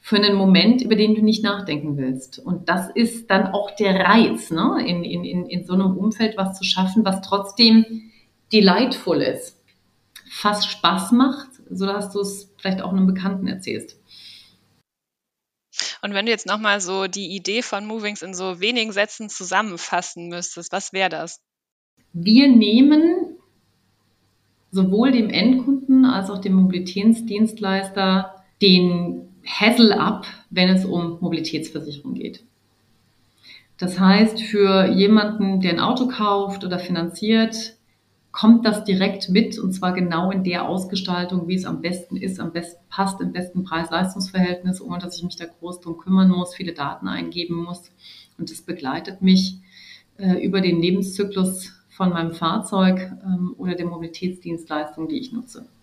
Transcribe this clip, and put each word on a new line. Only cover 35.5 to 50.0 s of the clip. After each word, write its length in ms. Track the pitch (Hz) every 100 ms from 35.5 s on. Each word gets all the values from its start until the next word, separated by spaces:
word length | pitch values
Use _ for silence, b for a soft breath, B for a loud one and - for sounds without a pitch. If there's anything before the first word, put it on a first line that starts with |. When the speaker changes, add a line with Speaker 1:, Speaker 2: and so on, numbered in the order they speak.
| 190
Speaker 1:
der 120 | 185
ein 80 | 170
Auto 280 | 196 254 247
kauft 560 | - 208 202 196 190
oder 140 | 185 180
finanziert, 1000 | - 175 170 - 214 226 226 - - _ _ _ _ _ _
kommt 340 | - 214 233 226
das 180 | 190
direkt 460 | - 185 196 - -
mit, 280 | 185 233 -
und 140 | 185
zwar 220 | - 180
genau 360 | 185 180 165 185
in 140 | 196
der 240 | 185 175 -
Ausgestaltung, 800 | 190 185 190 185 175 180 185 165
wie 60 |
es 100 | 185
am 160 | - -
besten 360 | 175 180 - 185
ist, 220 | 185 185
am 140 | 170
besten 300 | 170 170 - _
passt, 280 | - 196 190
im 100 | 180
besten 320 | 180 180 180
Preis-Leistungs-Verhältnis, 1160 | 180 165 170 165 185 - 185 190 180 175 185 185
ohne 160 | - 175
dass 180 | 175 -
ich 80 |
mich 120 | 180 -
da 100 | 170
groß 340 | _ 170 180
drum 160 | 170 165
kümmern 320 | 185 190 190
muss, 260 | 180 175
viele 200 | - 170
Daten 340 | 165 143 - 95
eingeben 460 | - 165 170 170
muss. 360 | 170 170 180 - B B B B _
Und 140 | 156
das 100 | -
begleitet 600 | - - 131 151 170 190
mich, 360 | 190 190 190 - B B B B